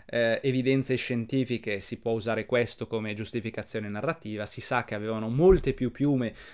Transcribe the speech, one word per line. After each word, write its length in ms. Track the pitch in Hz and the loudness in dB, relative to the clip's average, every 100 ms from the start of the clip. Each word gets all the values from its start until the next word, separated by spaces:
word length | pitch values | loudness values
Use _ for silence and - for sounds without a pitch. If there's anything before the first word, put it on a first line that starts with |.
| - | -6
eh, 360 | 120 113 113 | 0 2 2
evidenze 520 | 135 127 127 135 131 127 | 2 2 4 2 2 0
scientifiche 840 | - 120 113 135 127 113 110 98 | 0 -2 0 0 0 -2 -4 -6
si 180 | - 113 | -6 -6
può 140 | 117 | -2
usare 340 | 113 110 110 107 | -2 0 -2 0
questo 400 | 123 113 - 113 | 0 0 -4 -4
come 280 | 110 107 | -4 -4
giustificazione 760 | 107 107 120 110 107 - 110 104 | -6 -4 -4 -4 -6 -6 -6 -4
narrativa. 580 | 104 143 160 107 107 104 | -4 -4 -4 -6 -6 -6
Si 140 | - | -6
sa 240 | - 127 | -2 -2
che 120 | - 104 | -2 -4
avevano 340 | 107 110 110 | -4 -4 -2
molte 420 | 127 185 175 139 | 6 8 8 4
più 220 | - 123 | 0 -2
piume 420 | - 147 131 113 - - | 0 2 2 0 -6 -18